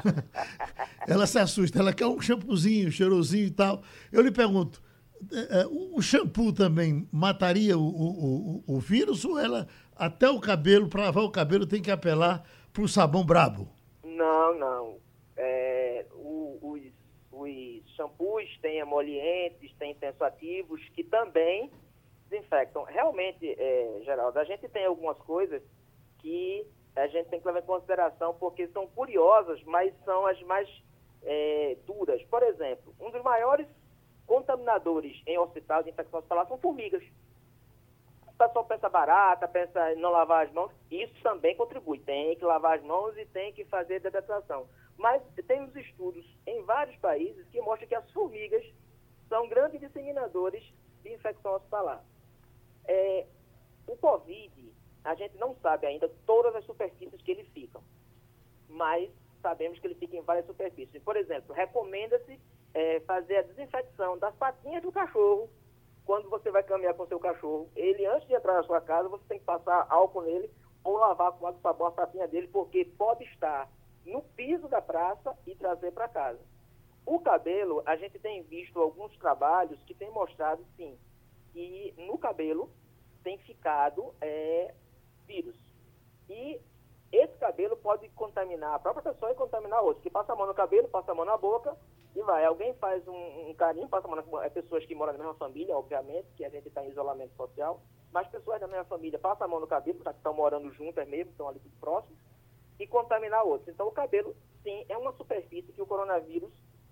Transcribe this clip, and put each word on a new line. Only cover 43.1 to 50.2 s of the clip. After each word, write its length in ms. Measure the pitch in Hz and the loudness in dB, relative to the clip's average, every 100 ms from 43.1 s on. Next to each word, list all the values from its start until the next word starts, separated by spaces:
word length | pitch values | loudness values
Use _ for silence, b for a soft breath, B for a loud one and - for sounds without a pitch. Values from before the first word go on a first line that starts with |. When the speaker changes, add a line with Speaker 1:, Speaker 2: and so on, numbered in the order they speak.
| 214 | -8
Speaker 2:
e 100 | 214 | -12
tem 260 | 185 202 | -10 -10
que 120 | 202 202 | -12 -8
fazer 340 | 190 175 185 | -6 -4 -6
desinfecção. 640 | 185 196 190 202 - 139 - b b - | -4 -6 -6 -6 -6 -10 -12 b b -2
Mas 260 | 220 269 254 - 175 | 0 0 -2 -8 -2
tem 160 | 269 | -2
os 120 | 269 277 | -4 -16
estudos 500 | - - - - - _ - | -18 -12 -10 -10 -16 _ -12
em 160 | 226 | -8
vários 320 | 190 247 285 - | -2 -2 -2 -4
países 500 | 190 160 359 415 349 | -2 -2 -4 -8 -12
que 80 | 480 | -6
mostram 260 | - 220 453 | -4 -6 -4
que 80 | |
as 160 | 233 - | -8 -6
formigas 540 | 381 370 214 214 220 - - _ _ _ _ - | -4 -4 -6 -4 -4 -4 -18 _ _ _ _ -4
são 200 | 226 233 | -2 0
grandes 300 | 233 302 302 | 2 2 0
disseminadores 840 | 277 285 277 277 | -14 -12 -8 -6